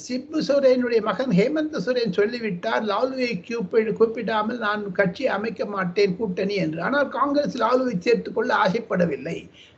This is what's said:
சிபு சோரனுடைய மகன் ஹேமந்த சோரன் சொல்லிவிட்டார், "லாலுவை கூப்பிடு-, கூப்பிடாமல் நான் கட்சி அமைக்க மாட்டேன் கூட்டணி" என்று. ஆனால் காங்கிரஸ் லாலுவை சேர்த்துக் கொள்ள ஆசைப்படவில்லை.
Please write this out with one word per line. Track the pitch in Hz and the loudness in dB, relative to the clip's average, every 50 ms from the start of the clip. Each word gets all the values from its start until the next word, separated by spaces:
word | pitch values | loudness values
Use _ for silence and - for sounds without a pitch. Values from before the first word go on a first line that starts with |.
| - - | -8 -6
சிபு | 247 254 - - 330 311 180 - | -6 -6 -6 -4 -4 -2 0 2
சோரனுடைய | 285 285 269 254 262 254 247 240 240 226 208 | 2 4 6 6 4 4 2 2 2 2 2
மகன் | 220 196 185 262 262 | 2 0 0 0 2
ஹேமந்த | 185 180 208 269 302 311 302 302 - 214 175 | 4 4 4 4 2 0 -2 -2 -4 -4 -2
சோரன் | 247 254 247 233 202 175 | -2 0 0 0 0 2
சொல்லிவிட்டார், | - 202 220 247 240 226 208 175 175 - 226 233 123 220 | 2 0 0 0 -4 -4 -4 -4 -4 -4 -2 -2 -2 0
"லாலுவை | 208 196 214 247 269 262 262 254 240 214 175 - | 0 0 0 0 -2 -2 -2 -2 -2 -2 -6 -6
கூப்பிடு-, | - 233 233 190 - - 220 220 220 180 | -6 -6 -6 -4 0 2 2 2 2 2
கூப்பிடாமல் | 170 226 226 - 247 214 208 220 214 214 220 247 240 | 2 2 2 2 -4 -4 -2 -2 -2 -2 -2 -4 -4
நான் | 220 208 214 208 208 202 180 | -2 -2 -2 -2 -4 -4 0
கட்சி | - 196 185 - - 262 | 0 0 0 0 0 -2
அமைக்க | 233 196 196 208 226 - - 240 | -2 0 0 -2 -4 -4 -6 -6
மாட்டேன் | 208 202 196 185 175 175 214 202 196 180 | -6 -4 -4 -4 -2 2 2 2 2 2
கூட்டணி" | - 226 190 180 - 190 196 208 | -2 -4 -4 -2 -2 -2 -2 0
என்று. | 190 165 160 156 165 - | -2 -2 -2 -4 -4 -2
ஆனால் | 226 262 285 277 277 | 0 0 0 0 0
காங்கிரஸ் | - 226 269 285 285 285 294 - - 240 220 | 0 0 0 2 2 2 0 0 0 0 2
லாலுவை | 226 254 262 262 247 226 175 | 2 4 2 2 0 -2 0
சேர்த்துக் | - 240 226 185 - - - | 2 2 2 2 2 -2 -4
கொள்ள | 220 220 247 220 | -2 0 0 2
ஆசைப்படவில்லை. | 202 208 185 175 - - - 202 180 175 160 143 127 131 165 - - - - - - - - _ | 2 2 2 2 0 -2 -2 0 0 2 0 0 -4 -6 -8 -8 -8 -10 -14 -20 -20 -20 -20 _